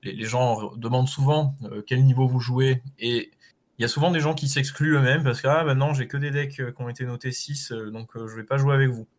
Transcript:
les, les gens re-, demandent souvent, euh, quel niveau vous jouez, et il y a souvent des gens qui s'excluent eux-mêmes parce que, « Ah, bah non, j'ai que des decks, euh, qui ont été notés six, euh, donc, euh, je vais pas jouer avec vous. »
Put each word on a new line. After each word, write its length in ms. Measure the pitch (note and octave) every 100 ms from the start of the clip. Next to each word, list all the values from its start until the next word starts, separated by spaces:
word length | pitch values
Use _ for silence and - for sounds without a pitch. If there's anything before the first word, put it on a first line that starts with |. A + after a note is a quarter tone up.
les, 100 | G2
les 120 | F#2 A2
gens 300 | B2 B2+ A2
re-, 240 | G#2+ A#2
demandent 300 | A#2 B2+ C3
souvent, 460 | - C#3 D3+ C#3+ -
euh, 180 | G#2+ G#2 G#2+
quel 200 | B2+ C3+
niveau 220 | B2+ B2+
vous 120 | B2+
jouez, 440 | A#2+ B2 C3 B2+ - -
et 320 | A2+ A#2+ - _ _ _ _ -
il 20 |
y 40 | A#2
a 20 |
souvent 240 | - E3
des 80 | E3+
gens 160 | D3 D3+
qui 120 | C#3
s'excluent 480 | C#3 C3+ - D3+ D3
eux-mêmes 280 | B2+ D3
parce 180 | C#3+ A#2
que, « 60 | C3
Ah, 140 | D#3
bah 100 | D#3+
non, 200 | C3+ C#3+
j'ai 140 | C#3 A#2+
que 100 | C#3+
des 120 | C#3+
decks, 300 | C#3+ C#3+ C#3
euh, 120 | B2
qui 100 | B2
ont 60 | A#2+
été 180 | A#2+ B2
notés 260 | B2 B2+
six, 400 | A#2+ - C#3+ -
euh, 180 | A2+ G#2+
donc, 260 | A2 A#2 A2+
euh, 120 | A2+
je 80 | A2
vais 80 |
pas 160 | G#2+ C#3
jouer 160 | C#3 C#3
avec 140 | C3+
vous. » 180 | A#2+ A2+